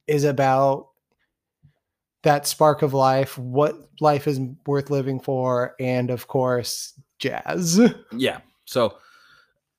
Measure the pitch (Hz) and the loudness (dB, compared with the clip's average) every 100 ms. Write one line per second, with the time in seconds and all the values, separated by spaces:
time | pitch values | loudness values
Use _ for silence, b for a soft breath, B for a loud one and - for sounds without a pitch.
0 | - 147 147 135 135 131 139 143 - _ | -4 0 0 2 2 4 2 0 -8 _
1 | _ _ _ _ _ _ _ _ _ _ | _ _ _ _ _ _ _ _ _ _
2 | _ _ 156 143 147 - 151 143 151 135 | _ _ 0 0 -2 2 2 4 0 2
3 | 131 131 135 - 123 131 151 165 - - | 2 2 -2 -6 -4 0 0 -2 -16 -2
4 | 151 143 147 131 127 139 - 143 143 143 | 0 0 -2 -4 -6 -8 -4 -4 -2 -4
5 | 135 131 - 131 127 123 123 - 127 127 | -2 -6 -4 -2 0 -2 -2 -4 -2 -2
6 | 123 123 - 135 127 123 110 - - - | -2 -6 -4 -2 0 -2 -4 -10 -12 -18
7 | _ - 127 - - 160 170 180 240 - | _ -8 -6 -6 -6 -4 2 6 4 4
8 | - 117 120 85 _ _ - 127 110 b | -14 -4 -4 -4 _ _ -6 -2 -2 b
9 | b b b b b b _ | b b b b b b _